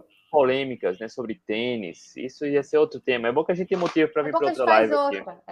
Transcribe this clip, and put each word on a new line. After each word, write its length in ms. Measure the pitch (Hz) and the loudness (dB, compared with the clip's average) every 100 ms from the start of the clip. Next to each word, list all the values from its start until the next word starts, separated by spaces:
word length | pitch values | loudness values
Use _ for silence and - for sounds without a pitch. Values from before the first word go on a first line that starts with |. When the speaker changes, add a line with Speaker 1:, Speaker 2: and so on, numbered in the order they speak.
| - _ _ | -10 _ _
Speaker 1:
polêmicas, 680 | 151 131 131 135 117 95 - | 2 2 2 -4 -4 -4 -4
né? 100 | 113 | -8
Sobre 280 | - 113 104 - | -10 -10 -10 -4
tênis. 680 | 107 123 117 90 - - - | -2 -2 -4 -6 -12 -18 -12
Isso 280 | 127 - 147 | -12 -8 -2
ia 180 | 143 | -2
ser 140 | 139 151 | 0 2
outro 220 | 151 131 | 2 0
tema. 280 | - 123 117 | -2 0 0
É 40 | |
bom 120 | 131 | 0
que 80 | 160 | 0
a 40 | 180 | -2
gente 120 | 185 | -2
tenha 120 | 185 | -2
motivo 320 | 170 165 156 | 0 2 2
pra 100 | 156 | 0
Speaker 2:
É 40 | 147 | -2
Speaker 1:
vir 60 | |
Speaker 2:
bom 80 | - | 0
Speaker 1:
pra 80 | 143 | 0
Speaker 2:
que 40 | |
a 20 | |
gente 80 | 330 | 0
Speaker 1:
outra 140 | 123 110 | 4 6
Speaker 2:
faz 140 | 110 | 4
Speaker 1:
live 260 | 294 285 95 | 2 0 -2
aqui. 120 | 185 | -8
Speaker 2:
outra. 140 | 175 - | -16 -12